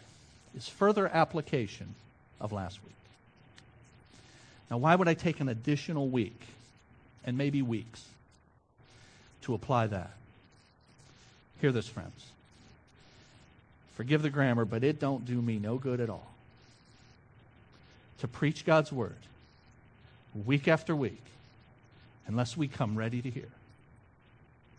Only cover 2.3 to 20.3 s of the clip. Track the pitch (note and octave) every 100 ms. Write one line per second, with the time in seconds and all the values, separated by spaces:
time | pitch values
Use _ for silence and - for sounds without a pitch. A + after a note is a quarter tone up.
2.3 | - G#2+ G2+ F2+ - - - - - -
3.3 | - - - - - - - - - -
4.3 | - - - - A#2+ D3+ F3+ E3+ E3 E3+
5.3 | D3+ C3+ A2+ C3 D3 - D#3 C3+ B2+ F#2
6.3 | - - - - - _ - - - B2+
7.3 | B2 C#3+ C#3 B2 A2 A2+ - - - _
8.3 | _ _ _ _ _ - - - - -
9.3 | - - A2 - B2 A2 F#2+ D#2+ - -
10.3 | - - - _ _ _ - - - -
11.3 | - - - C#3+ A#2+ - - F2 - -
12.3 | - - - - - - - - - -
13.3 | - - - - - - - B2 D3+ D3+
14.3 | C#3+ C3+ A#2 G#2+ A2+ C3+ D3+ C#3 C3+ A#2+
15.3 | B2 A#2 G#2+ G#2 B2+ C3 B2 A2+ F#2 -
16.3 | - - - - - - - - - -
17.3 | - - - - - - - - - B2
18.3 | - D3 - - D#3 D3 C3+ G#2 - -
19.3 | - - - - - - - - - -